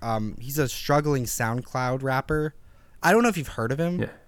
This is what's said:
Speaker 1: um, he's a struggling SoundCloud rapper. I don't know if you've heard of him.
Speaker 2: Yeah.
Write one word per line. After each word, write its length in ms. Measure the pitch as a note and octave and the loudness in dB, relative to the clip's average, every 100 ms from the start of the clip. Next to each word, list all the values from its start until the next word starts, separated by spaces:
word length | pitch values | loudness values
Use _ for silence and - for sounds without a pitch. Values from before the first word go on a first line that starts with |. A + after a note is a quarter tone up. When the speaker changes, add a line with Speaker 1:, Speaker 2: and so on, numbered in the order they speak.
Speaker 1:
um, 320 | A#2 A2 G#2+ G#2+ | -4 -2 -2 -6
he's 180 | A#2+ C#3+ | -6 -2
a 80 | C3 | -2
struggling 540 | - - D3 D3 C#3 A#2 | -2 2 2 2 0 -2
SoundCloud 760 | - A2+ A#2+ - C3 B2+ C3 | -2 -2 -2 -4 -4 -2 -2
rapper. 500 | C3+ C3 - D#3 D3+ - - - - - | 0 -2 0 -2 -2 -6 -20 -20 -20 0
I 80 | E3 | 4
don't 120 | G#3+ | 6
know 60 | A#3+ | 6
if 80 | F3 | 2
you've 100 | C3+ | -4
heard 240 | - A2+ | -4 -2
of 80 | C#3 | 0
him. 220 | E3+ F3 | -2 -2
Speaker 2:
Yeah. 60 | G#2+ - | -4 -8